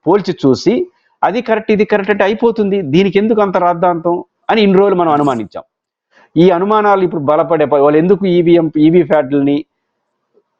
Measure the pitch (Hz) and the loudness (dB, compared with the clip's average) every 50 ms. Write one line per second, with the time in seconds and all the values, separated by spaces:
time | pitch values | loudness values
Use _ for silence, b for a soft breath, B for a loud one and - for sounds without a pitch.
0 | - 151 185 208 175 190 170 - - 135 123 - - 170 233 302 359 - _ _ | -2 0 0 0 0 -4 -6 -2 0 0 0 2 0 -2 0 -2 -4 -6 _ _
1 | _ _ _ - - 160 185 247 240 - 220 220 214 - 220 190 208 - 214 202 | _ _ _ -4 -4 -2 -2 -4 -4 -2 -4 -4 -2 -2 0 0 0 0 -2 -2
2 | 196 202 208 202 208 196 226 220 247 233 226 220 208 196 196 202 180 135 139 175 | -2 -2 -2 0 0 -2 -2 0 -2 -2 0 0 -2 -2 -2 -4 -4 0 0 0
3 | 196 196 160 196 208 220 233 214 202 196 180 185 180 175 175 170 190 - - - | 0 2 0 0 0 0 0 0 0 0 0 0 0 0 -2 0 0 -2 -2 -2
4 | 170 175 175 180 - _ _ _ _ - 196 226 208 196 190 190 202 202 185 180 | -2 -4 -4 -4 -8 _ _ _ _ -2 0 2 2 2 2 2 2 2 2 0
5 | 175 165 147 147 147 143 127 113 104 - - 85 - _ _ _ _ _ _ _ | 0 0 0 0 0 -2 -2 -4 -8 -10 -14 -16 -18 _ _ _ _ _ _ _
6 | _ _ b b b b b 156 170 190 175 170 190 202 220 214 208 208 196 196 | _ _ b b b b b 2 2 2 2 0 0 0 0 0 2 2 0 0
7 | 185 165 - 165 139 143 151 156 160 151 170 156 151 127 147 143 135 147 147 156 | 0 -2 -4 -4 -2 0 0 0 0 0 0 -2 0 0 2 2 2 2 2 2
8 | 165 180 196 180 196 185 170 175 165 170 170 170 165 156 - 156 151 160 170 180 | 2 2 0 0 0 0 0 2 2 4 2 2 2 0 0 2 2 4 4 2
9 | 160 143 156 151 143 131 143 143 139 143 143 147 - _ _ _ _ _ _ _ | 2 2 0 -2 -2 -2 -2 -2 0 0 -2 -4 -6 _ _ _ _ _ _ _
10 | _ _ _ _ _ _ _ _ _ _ _ | _ _ _ _ _ _ _ _ _ _ _